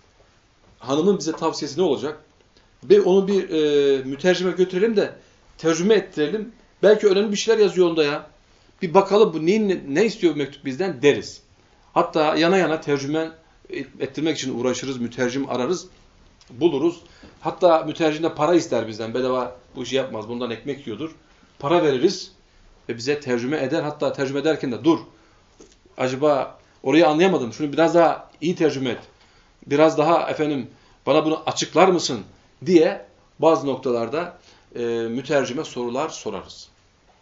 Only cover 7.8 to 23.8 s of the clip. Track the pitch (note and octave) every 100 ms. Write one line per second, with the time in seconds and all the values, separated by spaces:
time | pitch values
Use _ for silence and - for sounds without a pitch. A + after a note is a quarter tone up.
7.8 | F3 D#3+ D3 D#3 - _ _ _ _ -
8.8 | F3+ F#3 G3 G3+ G3 D#3 D#3+ A3 G3+ F3+
9.8 | C#3 C#3+ A3 - E3+ D3 C3+ - C#3 B2+
10.8 | F#3+ C3 C#3 A2+ - - _ _ _ _
11.8 | _ - - E3 D3+ D#3 E3+ F#3+ D#3 D#3
12.8 | D3+ C#3 C#3 D#3 D#3+ - _ _ - C#3
13.8 | C3 - C#3 - D#3 C#3 C3 A#2+ B2+ B2
14.8 | B2+ B2+ A#2 C3+ B2 C3+ C3 B2 B2+ F3+
15.8 | - _ _ _ _ _ - B2 E3+ C3+
16.8 | E3+ E3 - - - - D#3+ E3 F3+ D#3+
17.8 | D3 D3+ D#3 D3+ E3 D3+ D3+ F3 - A#2+
18.8 | A2 G#2+ A2+ B2 B2+ B2+ B2 - _ C3+
19.8 | A#2+ C3 B2+ A2+ G#2 A#2+ A#2+ A2 C#3+ C3+
20.8 | A#2+ G#2 D#3+ - _ _ _ - C#3+ E3+
21.8 | D#3 B2+ E3+ - - _ _ _ _ _
22.8 | - A#2 B2 D3 C3 A#2+ B2 D3+ C3 -